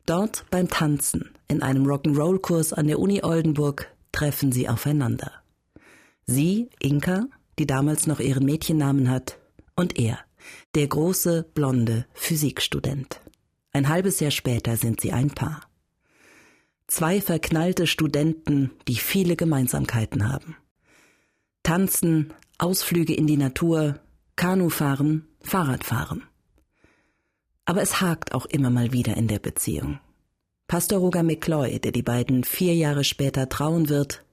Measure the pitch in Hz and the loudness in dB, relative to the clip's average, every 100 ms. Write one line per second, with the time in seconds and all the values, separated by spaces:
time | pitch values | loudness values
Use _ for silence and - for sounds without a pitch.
0 | - 165 220 - - 185 180 - 151 147 | -2 0 -2 -4 -4 -2 0 0 0 0
1 | - - - - - 147 135 135 135 143 | -2 -4 -6 -12 -4 -2 0 2 2 2
2 | 156 147 156 190 - 170 156 - 151 151 | 0 2 2 0 0 0 0 0 0 2
3 | 190 202 165 165 160 147 147 139 - - | 2 2 2 2 2 2 0 -2 -10 -18
4 | _ - 147 - 143 123 123 120 143 147 | _ -4 -2 0 0 0 0 -2 0 0
5 | 120 113 - - _ _ _ - - - | 0 -2 -8 -14 _ _ _ -20 -20 -20
6 | _ _ - 127 160 202 240 - 139 143 | _ _ -4 0 2 0 -4 -4 0 0
7 | 180 185 269 - _ - 143 135 143 151 | 0 0 -2 -8 _ -4 0 2 2 2
8 | 160 139 123 131 135 156 - 156 139 139 | 0 0 0 2 2 0 0 2 2 4
9 | 127 131 - - _ - _ - 175 - | 2 0 -4 -12 _ -20 _ -2 -2 0
10 | 117 120 - _ - - - 151 143 151 | -2 -2 -10 _ -20 -20 -4 -2 0 0
11 | 165 185 175 165 160 - 139 127 113 113 | 0 0 0 0 -2 -2 0 2 2 0
12 | - - - 160 147 - - 143 139 139 | -4 -8 -4 0 -2 -2 -4 -2 -4 -4
13 | 131 - - - _ _ _ 143 139 165 | -8 -14 -18 -20 _ _ _ 0 2 2
14 | 190 185 147 - 127 117 117 113 117 107 | 0 0 0 -2 -2 -2 0 -2 0 -2
15 | - 120 139 - - 156 - _ _ _ | -2 0 0 -2 -6 -8 -14 _ _ _
16 | _ _ _ - _ _ _ _ - - | _ _ _ -20 _ _ _ _ -8 -2
17 | 160 196 196 160 - 160 175 185 165 - | 0 0 0 -2 0 0 0 0 0 0
18 | 156 143 156 160 - 143 131 - - 117 | 0 2 0 0 0 0 0 -2 -6 -4
19 | - 196 175 165 165 139 123 143 127 117 | -2 0 2 2 2 2 2 0 -2 -2
20 | 110 104 104 135 - - _ _ _ _ | -2 -2 -2 -4 -8 -18 _ _ _ _
21 | _ _ _ _ _ _ - 170 190 - | _ _ _ _ _ _ 0 2 2 2
22 | 170 160 147 - - - 175 185 - 170 | 2 2 2 -6 -18 -4 -2 -2 0 0
23 | 160 - 151 151 135 - 170 160 151 143 | 2 2 2 2 2 0 0 2 0 -2
24 | - _ _ - 175 190 170 - 147 139 | -10 _ _ -4 0 2 2 0 0 2
25 | 147 156 156 _ - 196 147 123 - 117 | 2 0 -4 _ -4 -2 0 -2 -2 -4
26 | - - - _ _ _ _ _ _ _ | -4 -10 -12 _ _ _ _ _ _ _
27 | _ _ _ _ _ _ - 170 185 - | _ _ _ _ _ _ -2 0 0 0
28 | 180 160 - 131 - 151 131 123 120 127 | 0 0 -4 -6 -2 0 2 2 2 0
29 | 120 107 110 104 - - - 76 139 143 | 0 0 0 0 -4 -4 -4 -4 -4 -8
30 | - _ _ _ _ _ - 170 - 196 | -12 _ _ _ _ _ -4 -2 0 0
31 | 180 175 165 160 - 156 123 - 117 117 | 2 2 0 0 -2 0 -2 -2 -2 -2
32 | 120 120 120 127 123 - 180 170 151 143 | -2 -2 0 0 0 0 2 2 2 0
33 | 135 - 139 139 131 - 147 165 151 143 | -2 -2 -2 -2 -2 -2 0 0 2 2
34 | 143 - - | 0 -6 -18